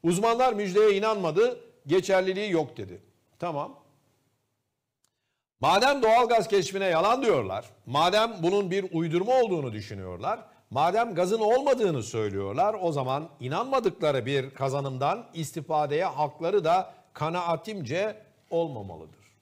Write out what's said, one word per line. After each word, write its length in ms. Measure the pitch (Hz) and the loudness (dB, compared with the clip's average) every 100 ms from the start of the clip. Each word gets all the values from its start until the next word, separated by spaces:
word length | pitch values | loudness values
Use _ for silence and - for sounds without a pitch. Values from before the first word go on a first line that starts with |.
"Uzmanlar 500 | 165 175 226 233 254 | 0 2 2 4 2
müjdeye 400 | 208 202 190 214 196 | 2 0 4 6 4
inanmadı, 640 | 220 214 175 156 240 240 - _ 139 | 0 0 0 2 2 0 -14 _ 0
geçerliliği 640 | 185 180 190 190 190 214 | 0 4 2 2 -2 0
yok." 260 | 165 139 - | -2 -2 -8
dedi. 260 | 95 87 _ _ _ _ | -14 -14 _ _ _ _
Tamam. 420 | 175 147 175 277 _ _ _ _ _ _ _ _ _ _ _ _ _ _ _ _ _ _ | -6 -6 -8 -12 _ _ _ _ _ _ _ _ _ _ _ _ _ _ _ _ _ _
Madem 420 | 139 190 254 277 | 2 4 4 4
doğalgaz 460 | 220 226 233 233 - | 4 4 4 2 2
keşfine 380 | 196 185 190 196 | 0 0 -4 0
yalan 360 | 160 196 254 | 2 2 2
diyorlar, 420 | 240 151 98 98 - _ - | 2 2 0 -6 -10 _ -4
madem 500 | 139 175 208 226 202 | 2 2 2 0 0
bunun 280 | 165 202 190 | 0 0 0
bir 160 | 190 185 | -2 -2
uydurma 400 | 170 170 170 202 262 | -4 -2 -2 2 2
olduğunu 320 | 226 175 131 | 2 0 -4
düşünüyorlar, 680 | 107 101 101 92 90 135 233 - _ _ | -8 -10 -12 -10 -8 -6 -6 -10 _ _
madem 440 | 131 165 208 233 | 0 2 2 0
gazın 260 | 170 180 220 | 0 0 2
olmadığını 600 | 214 247 285 254 202 143 | 2 2 2 2 2 0
söylüyorlar, 760 | 113 113 107 98 98 117 196 220 | -4 -4 -2 -2 -4 0 0 0
o 120 | 175 | -2
zaman 360 | 143 127 135 160 - | -2 -2 -4 -6 -12
inanmadıkları 840 | 127 160 254 269 226 - 151 135 117 | -6 -4 -2 0 0 0 0 0 0
bir 240 | 139 131 | -2 -4
kazanımdan 760 | - 135 139 139 127 139 214 233 | -4 -4 -2 -4 -2 -2 -2 -8
istifadeye 680 | 165 151 165 147 156 151 147 | -10 -8 -10 -4 -2 0 0
hakları 600 | 185 135 156 - 165 202 | -2 -2 -4 -2 0 0
da 300 | 160 180 185 - _ | 4 2 0 -12 _
kanaatimce 1080 | - 151 180 170 165 - 208 120 165 214 208 - _ _ | -6 -4 -2 -2 -4 -4 -10 -6 -4 -4 -6 -20 _ _
olmamalıdır. 760 | 165 165 123 95 80 80 - _ _ | -4 -4 -6 -12 -14 -18 -20 _ _